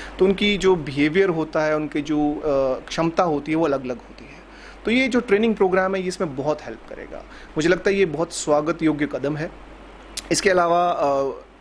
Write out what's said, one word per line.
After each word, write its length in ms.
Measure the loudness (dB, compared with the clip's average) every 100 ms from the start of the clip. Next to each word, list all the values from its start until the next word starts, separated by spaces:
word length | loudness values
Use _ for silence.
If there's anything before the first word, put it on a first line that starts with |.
| -8 0
तो 60 | 2
उनकी 320 | 4 2 4
जो 180 | 4 2
behavior 540 | 0 0 2 4 2
होता 340 | 2 -2 0
है, 120 | 0 0
उनकी 260 | -2 -4
जो, 320 | -2 0 0 0
अ, 520 | 0 2 0 -2 -6
क्षमता 360 | -2 0 0
होती 280 | 0 0 -2
है, 60 | 0
वो 80 | 0
अलग-अलग 300 | 0 -4 -10
होती 300 | -12 -20 -20
है। 140 | -20 -20 -20 -20 -8 -2
तो 60 |
ये 160 | 0 2
जो 120 | 0
training 360 | 2 2 2 2
program 400 | 2 2 0 -2
है, 60 |
ये 60 | -4
इसमें 280 | -4 -6 -4
बहुत 260 | -2 -4
help 180 | -6 -14 -14
करेगा। 280 | -16 -14 -16 -16 -20 -10 0
मुझे 120 | 2
लगता 200 | 2 2
है 60 | 2
ये 100 | 2
बहुत 280 | 0 -4
स्वागत 500 | -4 0 2 2 0
योग्य 260 | 0 0 -2
कदम 260 | -2 -4 -4
है। 140 | -8 -12 -20 -20 -20 -20 -16 -10 -4
इसके 180 | 0 2
अलावा, 400 | 4 4 2 2
अ, 420 | 0 0 0 -2 -6 -16 -14